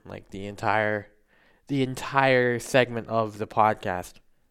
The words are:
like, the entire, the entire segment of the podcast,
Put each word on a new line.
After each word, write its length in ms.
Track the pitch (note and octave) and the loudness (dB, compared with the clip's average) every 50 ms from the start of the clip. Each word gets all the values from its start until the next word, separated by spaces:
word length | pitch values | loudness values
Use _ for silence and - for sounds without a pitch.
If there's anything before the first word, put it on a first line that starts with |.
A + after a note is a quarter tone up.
| _ | _
like, 260 | F#2+ F#2+ G2+ G2 - | -18 -16 -16 -16 -16
the 160 | - G2 G2 | -14 -12 -12
entire, 640 | G2+ G#2 G2+ - A2 G2 A2 G#2+ G#2+ G#2+ G#2 G2+ - _ _ _ _ _ _ _ _ _ _ _ - | -12 -10 -4 -2 0 0 2 0 0 -2 -4 -6 -10 _ _ _ _ _ _ _ _ _ _ _ -6
the 140 | C#3+ C#3 C3 | -2 -2 -2
entire 760 | B2+ C3 - - - - C#3 C3+ C3+ C3 B2+ B2 B2 A#2+ A#2 | -2 -4 -8 -10 -2 0 2 4 4 4 4 4 2 0 -2
segment 500 | - - - C3+ B2 A#2 A#2+ A#2 G#2+ - | -4 2 2 4 4 4 0 -6 -6 -2
of 300 | A2 A2+ A2+ G#2+ G#2 G#2+ | 0 0 0 -2 -4 -8
the 80 | G#2+ | -10
podcast, 680 | G#2 - - G#2+ G#2+ G#2+ - - G#2+ F2+ F2+ F2+ - - - _ _ _ _ _ _ | -4 2 4 4 4 4 0 -4 -6 -6 -6 -8 -10 -16 -20 _ _ _ _ _ _